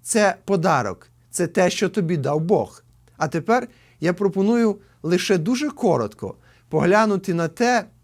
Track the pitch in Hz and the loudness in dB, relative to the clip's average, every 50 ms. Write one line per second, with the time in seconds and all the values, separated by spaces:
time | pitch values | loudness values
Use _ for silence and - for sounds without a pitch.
0 | _ - - 214 202 196 180 - _ - 196 190 160 185 160 135 117 101 90 - | _ 0 2 2 2 2 2 -2 _ -2 -2 0 2 2 0 0 0 -4 -6 -10
1 | - _ _ _ _ _ - - 175 160 - - 185 180 - - 208 180 - 220 | -16 _ _ _ _ _ -4 -4 -4 -2 0 2 2 2 2 0 -4 -2 -2 -2
2 | 180 160 180 156 131 139 143 156 156 170 214 156 107 - - - _ _ _ _ | -2 -2 -2 -2 -2 -2 -2 -2 0 2 2 0 0 -4 -10 -20 _ _ _ _
3 | _ _ _ - 147 151 - 170 160 214 226 254 240 240 - _ _ _ _ _ | _ _ _ -6 -6 -4 -4 -6 -2 0 0 0 0 -4 -16 _ _ _ _ _
4 | - 165 180 175 208 196 170 190 190 208 233 240 233 220 196 - - _ _ _ | -2 -2 -2 0 -2 -2 0 2 2 2 2 2 2 2 0 -2 -10 _ _ _
5 | - 156 175 180 185 - 190 180 151 190 254 247 302 302 - - - 208 160 127 | -4 -2 -2 0 0 0 0 0 0 0 -2 -2 -2 -6 -6 -2 0 0 2 2
6 | 113 104 - - - 95 - _ _ _ _ _ _ _ - 156 143 175 190 208 | -2 -4 -8 -10 -12 -12 -12 _ _ _ _ _ _ _ -2 0 2 4 4 4
7 | 220 220 202 190 190 - 180 165 165 156 165 - 240 240 247 233 190 - _ _ | 4 2 0 -2 -2 -4 -2 -2 -2 -4 -2 -2 0 0 0 0 -2 -6 _ _